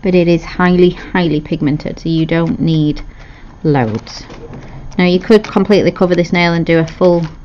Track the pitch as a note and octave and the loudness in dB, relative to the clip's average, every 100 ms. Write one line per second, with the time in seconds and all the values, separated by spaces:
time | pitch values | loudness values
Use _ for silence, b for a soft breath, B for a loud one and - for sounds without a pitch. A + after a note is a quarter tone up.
0 | G3 F#3 E3+ E3+ - - F3+ F3+ F3+ F3+ | 2 2 4 2 -2 0 2 4 4 2
1 | - F#3 E3+ D3+ D3+ D#3+ D3+ D3+ - D#3+ | -6 -2 0 -2 -4 -2 -2 -2 -6 -8
2 | E3 D#3+ D#3+ E3 E3 - E3 D#3+ D3+ D3 | -4 -2 0 0 0 0 0 2 0 -2
3 | - B B B B B D#3+ C#3 A2+ A2 | -8 B B B B B 0 0 0 -4
4 | - - - - - - B B B - | -8 -18 -18 -18 -16 -18 B B B 0
5 | F3+ F3+ F3+ G#3+ G#3+ - F#3+ G3+ D#3+ F3+ | 2 2 4 2 4 -2 2 2 2 0
6 | F#3 F3 E3+ F3 F3 E3+ E3 E3 D#3+ - | 0 0 0 2 2 0 2 2 0 0
7 | F#3 F3 D#3+ - | 2 2 -2 -10